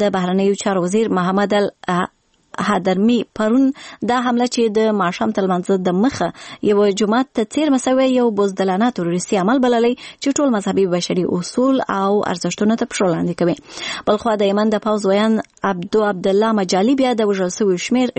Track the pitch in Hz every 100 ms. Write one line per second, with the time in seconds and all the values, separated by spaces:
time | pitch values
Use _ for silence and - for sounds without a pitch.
0 | 208 190 180 190 196 196 208 190 175 214
1 | 220 185 180 190 202 208 202 - - 175
2 | 185 _ _ _ _ - 190 196 190 185
3 | 220 240 - - 214 247 269 277 - -
4 | 202 247 247 240 247 247 226 208 220 208
5 | 180 - 220 214 190 180 180 196 185 180
6 | 254 - 170 - - - 208 202 208 196
7 | 208 226 262 - 214 - 302 262 262 262
8 | 262 254 240 202 202 190 190 185 240 214
9 | 170 175 - 202 185 269 247 240 233 247
10 | - - 277 277 285 214 190 185 190 175
11 | - 180 170 180 170 - 262 262 - 196
12 | 196 208 - 175 175 - 208 226 233 -
13 | 190 165 175 170 175 - - - - -
14 | - 208 240 208 202 202 220 208 214 214
15 | 196 202 220 220 - _ 196 185 185 214
16 | 208 190 190 196 220 220 185 185 220 277
17 | 254 226 208 196 180 - 208 175 - 247
18 | 247